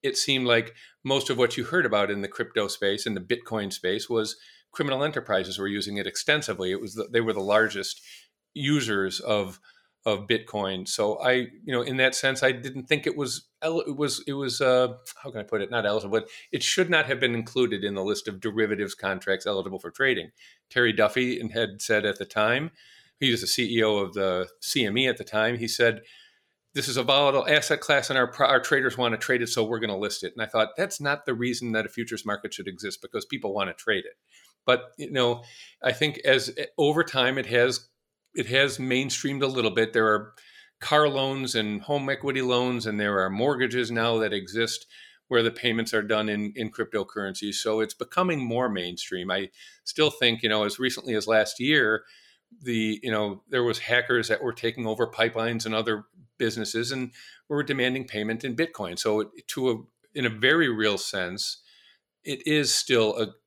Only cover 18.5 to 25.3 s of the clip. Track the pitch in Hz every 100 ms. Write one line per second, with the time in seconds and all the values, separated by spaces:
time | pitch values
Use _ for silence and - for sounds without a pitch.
18.5 | 107 107 104 98 - 98 92 92 95 -
19.5 | 101 95 95 87 - 135 110 80 _ -
20.5 | _ _ - 120 104 107 131 123 113 113
21.5 | 113 110 101 - 107 104 95 98 110 107
22.5 | 123 160 _ - - _ _ 139 117 -
23.5 | - 117 117 110 104 98 101 95 90 90
24.5 | _ - 147 110 110 131 117 101